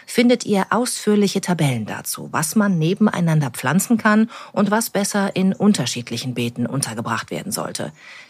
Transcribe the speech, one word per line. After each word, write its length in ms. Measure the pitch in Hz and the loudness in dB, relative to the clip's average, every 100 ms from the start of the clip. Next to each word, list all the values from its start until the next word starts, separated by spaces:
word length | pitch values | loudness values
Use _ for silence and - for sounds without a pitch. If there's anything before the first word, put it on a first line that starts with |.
findet 400 | - - 247 240 | -4 2 4 4
ihr 220 | - 196 190 | 2 0 0
ausführliche 720 | 208 247 - - 208 196 196 | 0 -2 -2 2 2 2 0
Tabellen 460 | 190 170 151 123 104 | -2 0 0 -2 -4
dazu, 420 | 107 - - - | -8 -8 -10 -6
was 220 | 123 165 | -4 0
man 240 | 220 202 175 | 2 2 2
nebeneinander 720 | 156 190 214 - 170 156 139 | 2 2 2 2 2 2 0
pflanzen 480 | - 127 165 - 226 | -2 0 2 2 2
kann 320 | 220 214 226 - - | 4 4 2 -2 -6
und 180 | - 196 | -2 2
was 200 | 214 226 | 2 0
besser 440 | - 202 208 196 - | -2 -2 0 -2 0
in 180 | 190 | 0
unterschiedlichen 800 | - 208 202 127 - 117 117 135 | 2 2 2 0 -6 -6 -6 -6
Beeten 320 | 123 117 120 120 | -4 -4 -4 -4
untergebracht 640 | 131 143 110 117 110 - | -4 -6 -6 -6 -6 -6
werden 200 | 82 98 | -10 -6
sollte. 420 | 92 78 - - - - - | -6 -6 -8 -10 -12 -20 -20